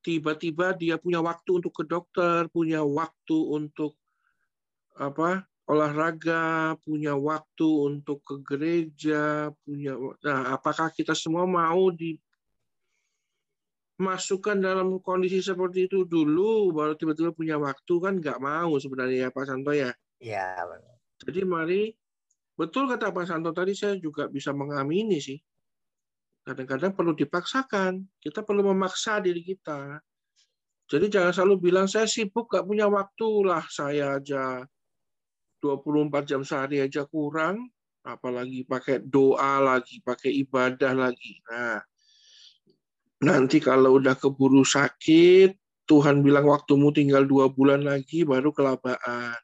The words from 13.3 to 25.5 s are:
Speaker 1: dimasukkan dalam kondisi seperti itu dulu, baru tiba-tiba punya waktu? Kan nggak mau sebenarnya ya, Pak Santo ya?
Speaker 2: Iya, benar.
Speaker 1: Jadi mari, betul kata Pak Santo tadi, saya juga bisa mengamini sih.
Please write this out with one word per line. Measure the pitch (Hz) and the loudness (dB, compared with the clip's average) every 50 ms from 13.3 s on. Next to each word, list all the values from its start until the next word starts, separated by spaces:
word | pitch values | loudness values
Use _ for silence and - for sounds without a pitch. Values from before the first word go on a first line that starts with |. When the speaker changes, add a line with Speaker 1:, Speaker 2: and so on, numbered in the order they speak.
| _ _ _ _ _ _ _ _ _ _ _ _ _ | _ _ _ _ _ _ _ _ _ _ _ _ _
Speaker 1:
dimasukkan | - 190 190 185 180 - - 202 190 190 208 208 196 | -4 -4 -4 -4 -6 -4 -6 -6 -4 -2 -4 -2 0
dalam | 190 185 190 190 185 185 185 185 | 0 0 0 0 -2 -2 -4 -4
kondisi | _ 185 185 185 185 185 190 190 | _ -4 -2 -2 -2 0 -2 -2
seperti | 180 190 185 175 185 180 185 185 185 185 | -2 -4 -4 -4 -4 -2 0 -2 -2 0
itu | 196 190 185 | 0 -2 -2
dulu, | 170 170 165 156 147 151 175 196 220 226 220 208 180 | 0 0 2 2 2 2 2 2 2 2 2 2 0
baru | 156 151 151 151 156 | 0 0 -2 -2 -4
tiba-tiba | 151 165 156 151 156 165 170 160 | -4 -4 -4 -2 -2 -2 -4 -2
punya | - 160 160 156 | -4 -6 -4 -2
waktu? | 147 147 139 135 _ _ - 175 | -2 -4 -4 -6 _ _ -2 -2
Kan | 170 175 196 196 185 | -2 0 -2 -4 -4
nggak | 156 143 120 | -4 -6 -6
mau | 123 131 139 147 160 175 170 151 | -6 -6 -6 -4 -2 -2 -2 -2
sebenarnya | 135 135 139 131 131 127 127 131 127 127 | -2 -4 -6 -6 -4 -4 -2 -2 -2 -2
ya, | 127 - | -4 -4
Pak | 131 135 139 | -8 -8 -6
Santo | 131 131 135 143 147 | -8 -6 -4 -2 -2
ya? | 147 135 123 120 _ _ _ _ _ | 0 -2 -2 -6 _ _ _ _ _
Speaker 2:
Iya, | 127 113 107 98 95 92 92 90 85 87 | -12 -8 -6 -6 -6 -6 -6 -8 -8 -10
benar. | 82 87 _ _ _ _ _ _ _ | -10 -18 _ _ _ _ _ _ _
Speaker 1:
Jadi | _ - - 143 185 196 | _ -14 -8 -6 -4 -4
mari, | 185 170 165 160 165 185 202 214 226 - _ _ _ _ _ _ _ _ _ _ _ _ | -2 -4 -4 -2 -2 -2 -2 -2 -4 -8 _ _ _ _ _ _ _ _ _ _ _ _
betul | - 165 165 - 262 277 | -8 -8 -4 -2 -4 -2
kata | 262 247 226 226 202 | -2 -2 -4 -4 -6
Pak | 175 185 175 | -4 -6 -6
Santo | 180 170 160 165 170 | -6 -6 -4 -4 -4
tadi, | 160 175 180 190 202 | -4 -2 -4 -4 -4
saya | - 208 202 202 | -4 -4 -4 -4
juga | 190 170 151 147 147 143 - | -4 -8 -8 -6 -6 -8 -6
bisa | 143 139 - 147 143 | -8 -8 -6 -6 -6
mengamini | 143 139 143 143 143 139 143 165 196 226 220 185 | -6 -6 -6 -4 -4 -4 -2 -2 -2 0 0 -2
sih. | 147 135 - 135 147 _ _ | -2 -2 -8 -12 -14 _ _